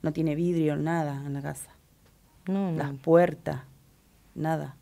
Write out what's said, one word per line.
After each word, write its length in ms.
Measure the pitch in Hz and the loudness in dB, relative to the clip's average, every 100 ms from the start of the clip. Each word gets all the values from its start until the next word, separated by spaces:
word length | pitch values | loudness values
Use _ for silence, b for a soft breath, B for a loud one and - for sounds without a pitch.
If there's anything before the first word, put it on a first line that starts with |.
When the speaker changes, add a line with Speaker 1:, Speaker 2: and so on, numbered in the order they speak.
Speaker 1:
No 120 | 165 | -2
tiene 200 | 156 160 | 0 0
vidrio, 420 | 151 175 165 156 147 | 0 0 2 2 2
nada 460 | 151 170 147 139 143 | 0 0 -2 -4 -6
en 80 | |
la 80 | 139 | -6
casa. 260 | 143 143 - - _ _ - _ - - - | -6 -10 -14 -20 _ _ -20 _ -20 -14 -4
Speaker 2:
No, 260 | 190 196 | -2 -2
no. 60 | 160 | -2
Speaker 1:
Las 160 | 147 | -4
puertas, 640 | 139 160 165 175 151 - 139 - - - - _ _ - | -4 6 6 6 0 -6 -8 -10 -20 -20 -20 _ _ -16
nada. 420 | - 156 160 143 - | -6 -2 -2 -4 -12